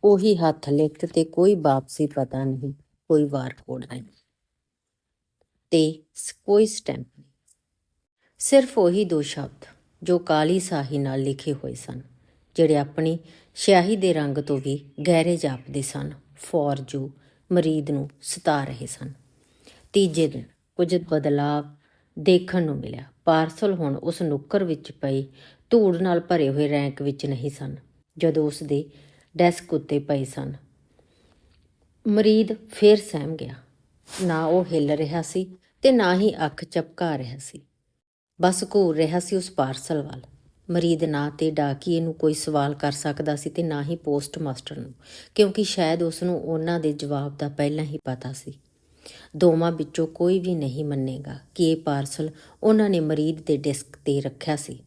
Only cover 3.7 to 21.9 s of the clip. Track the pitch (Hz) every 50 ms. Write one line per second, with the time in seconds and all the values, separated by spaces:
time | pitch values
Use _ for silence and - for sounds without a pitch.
3.7 | 127 127 123 - 123 127 117 104 _ _ _ _ _ _ _ _ _ _ _ _
4.7 | _ _ _ _ _ _ _ _ _ _ _ _ _ _ _ _ _ _ _ _
5.7 | - 165 156 156 160 - _ _ _ - - - - _ _ - 202 208 220 214
6.7 | 220 - - - - - 127 _ _ _ - _ _ _ _ _ _ _ _ _
7.7 | _ _ _ _ _ _ _ _ _ _ _ _ _ _ - - - 277 254 254
8.7 | - - 190 175 175 196 214 175 170 156 147 143 - - 139 131 - _ - -
9.7 | - _ _ _ _ _ - 165 180 175 175 - 160 151 156 160 185 190 180 185
10.7 | 180 151 139 127 147 143 139 139 131 135 135 139 139 139 - 156 143 139 - 135
11.7 | 123 123 - - 127 123 131 - _ _ _ _ _ _ _ _ _ - 165 151
12.7 | 156 147 143 143 147 - 160 160 165 165 - - - - _ _ _ - - -
13.7 | 196 180 175 190 220 202 185 185 170 160 151 143 135 147 143 143 143 135 135 139
14.7 | 139 143 - - _ - 147 180 175 165 160 175 175 165 - 147 131 127 - -
15.7 | 135 139 135 - - 143 143 147 147 - _ _ _ _ - - - 170 147 143
16.7 | 139 139 135 - - 139 135 139 - _ _ _ _ _ _ _ 185 180 165 160
17.7 | 156 156 143 143 147 143 143 143 - _ - - - - - 170 151 143 135 135
18.7 | 131 - - - - - - 135 139 _ _ _ _ _ _ _ _ _ _ -
19.7 | - _ _ _ - 202 196 180 156 165 160 147 139 135 117 - _ _ _ _
20.7 | _ - 180 170 185 175 170 - 160 151 139 147 143 143 143 147 147 147 147 147
21.7 | - _ _ _